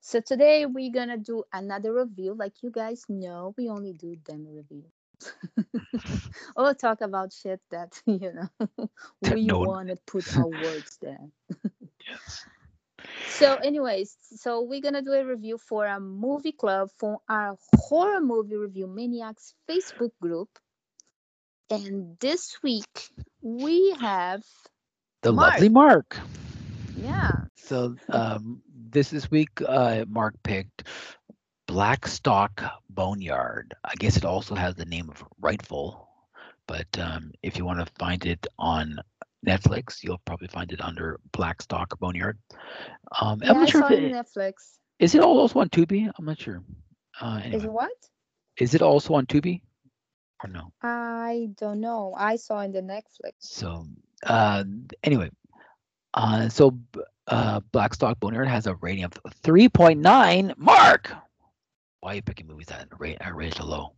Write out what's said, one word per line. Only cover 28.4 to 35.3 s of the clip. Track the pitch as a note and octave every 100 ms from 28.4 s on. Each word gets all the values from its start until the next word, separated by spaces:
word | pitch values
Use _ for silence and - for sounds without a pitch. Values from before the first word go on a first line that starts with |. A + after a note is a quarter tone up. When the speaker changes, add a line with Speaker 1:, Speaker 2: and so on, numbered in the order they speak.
| A2 B2 _ C3 A2+
Speaker 2:
this, | D3 C#3+
this | D3+ -
week, | D#3 D3+ - -
uh, | C3 B2 A2+ A2
Mark | A2 G#2+ G#2
picked | - G2 F#2+ - - - - - _ - _ _ -
Blackstock | F#2+ G2+ B2+ - - - G2+ G2+ G#2 - - _
Boneyard. | F#2+ F#2+ G2+ F2+ C2 B1 A1 A1 - -
I | -
guess | G#2+ -
it | E2+
also | F#2 - G2+
has | F2+ F2+
the | E2
name | E2+ D#2+
of | C#2+ -